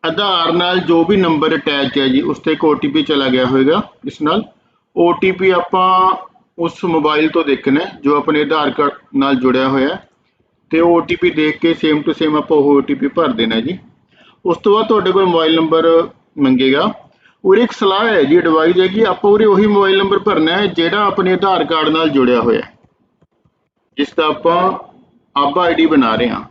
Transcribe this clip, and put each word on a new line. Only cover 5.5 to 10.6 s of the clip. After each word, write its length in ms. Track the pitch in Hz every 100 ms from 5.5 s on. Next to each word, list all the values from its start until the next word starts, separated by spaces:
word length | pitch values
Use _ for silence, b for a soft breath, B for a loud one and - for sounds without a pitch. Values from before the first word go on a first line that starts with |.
| 180 175 190 185 185 185 196 - _ _ -
ਉਸ 260 | 170 - 185
ਮੋਬਾਈਲ 440 | 160 151 151 156
ਤੋਂ 140 | 165
ਦੇਖਣਾ 360 | 147 131 - 139
ਹੈ 200 | 185 -
ਜੋ 140 | 139 147
ਆਪਣੇ 240 | 143 151
ਆਧਾਰ 300 | 147 156 143
ਕਾਰਡ 200 | 123 143 - _ 139
ਨਾਲ 200 | 139 135
ਜੁੜਿਆ 320 | 127 127 135
ਹੋਇਆ 200 | 135 135
ਹੈ, 220 | 190 _ _ _ _ _ _